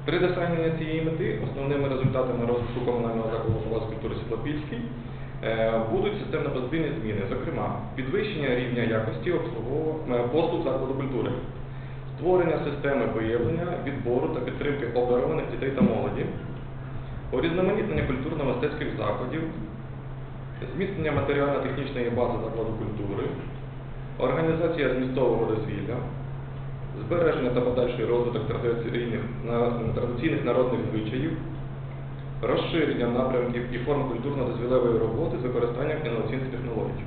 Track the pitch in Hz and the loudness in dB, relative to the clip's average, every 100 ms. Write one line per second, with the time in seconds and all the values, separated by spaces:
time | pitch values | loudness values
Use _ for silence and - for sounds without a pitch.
0 | 143 170 180 175 170 165 165 165 160 160 | 0 2 4 4 2 2 2 2 0 0
1 | 160 - - - 135 135 139 143 139 127 | 0 0 0 0 -2 -2 0 2 2 2
2 | 131 131 127 117 117 120 - 127 120 120 | 2 4 2 2 2 2 0 0 0 2
3 | 117 113 110 110 110 110 110 110 107 107 | 2 0 0 0 0 0 0 -2 -2 -4
4 | 113 110 - 113 131 147 - 117 - - | -4 -4 -2 -2 -2 -2 -4 -4 -4 -6
5 | - - - - 113 113 113 113 - 190 | -8 -8 -8 -4 0 2 4 4 2 2
6 | - - - 151 139 127 120 165 143 110 | 2 0 -2 -2 0 -2 0 0 0 0
7 | 107 104 98 - - 127 98 - - 135 | -2 -2 -2 -2 -2 -2 -2 -2 -4 -4
8 | 131 190 214 160 135 123 127 120 110 110 | 0 0 0 0 2 2 2 0 2 2
9 | 110 - 180 160 - 113 113 147 156 151 | 0 -2 0 0 0 -4 -2 0 0 -2
10 | 131 120 120 151 165 165 135 131 135 131 | 0 0 2 2 2 2 0 0 0 -2
11 | 131 123 - - - - - - - - | 0 0 0 -2 -6 -8 -8 -8 -8 -8
12 | - - 160 185 165 147 143 139 143 131 | -8 -2 4 4 4 2 0 0 0 2
13 | 110 110 110 120 117 117 117 - 135 139 | 2 0 2 2 2 0 -2 -2 -4 -2
14 | 120 123 156 - 131 - 147 131 120 123 | 0 2 2 0 -2 -2 0 0 0 0
15 | 120 123 143 151 - 120 135 135 127 107 | 4 4 4 0 -2 -2 -2 4 4 4
16 | - - - - - - - - - - | -2 -2 -4 -4 -8 -8 -8 -8 -8 -8
17 | - - - 123 165 175 190 214 - 151 | -6 -8 -4 0 2 2 2 2 0 0
18 | 135 127 156 156 131 - 147 - 139 - | 0 0 -2 0 0 0 -2 -2 -4 -2
19 | - - - 160 - - - - - - | -2 -2 -2 -4 -4 -6 -8 -8 -10 -10
20 | - - - - - - 135 135 190 - | -8 -8 -8 -10 -10 -8 -6 -2 -2 0
21 | 156 139 135 143 143 135 131 135 127 127 | 0 2 2 2 2 2 0 -2 -4 -2
22 | 120 120 120 113 - 113 110 107 110 - | 0 2 0 0 -2 -2 -2 -2 -4 -2
23 | 104 101 143 - - - - - - - | -2 -2 -2 -4 -6 -8 -8 -10 -8 -8
24 | - - 127 160 160 160 170 165 131 127 | -8 0 0 2 2 2 2 2 2 2
25 | 131 135 120 113 107 107 101 101 98 127 | 0 2 4 4 2 0 -2 -4 -4 -4
26 | 135 135 - - - - - - - - | -4 -6 -6 -8 -8 -8 -6 -6 -6 -6
27 | - 170 160 135 123 123 123 127 120 - | 0 4 4 4 2 2 2 2 2 2
28 | 110 120 120 120 - 110 120 113 110 120 | 2 4 2 0 -2 0 0 0 0 -2
29 | 117 110 110 - 113 120 120 117 113 123 | 0 -2 -2 -4 0 2 2 2 0 0
30 | 120 120 160 143 120 127 123 113 104 107 | 0 2 2 2 2 4 4 2 0 -2
31 | 107 127 160 - - - - - - - | -2 -2 -2 -2 -4 -6 -6 -8 -8 -8
32 | - - - - 113 165 - 165 139 120 | -8 -8 -8 -2 0 0 2 2 2 2
33 | 120 123 131 127 120 120 120 - 147 139 | 2 2 2 2 2 -2 -2 -2 0 0
34 | 131 117 143 139 120 113 120 127 120 113 | 0 -2 -2 0 0 0 4 4 6 4
35 | 110 113 170 - 127 123 120 127 151 151 | 2 2 0 0 0 2 0 0 0 0
36 | 117 113 107 131 131 - 127 107 98 104 | -2 -2 0 -2 -2 -4 -2 -2 -2 -2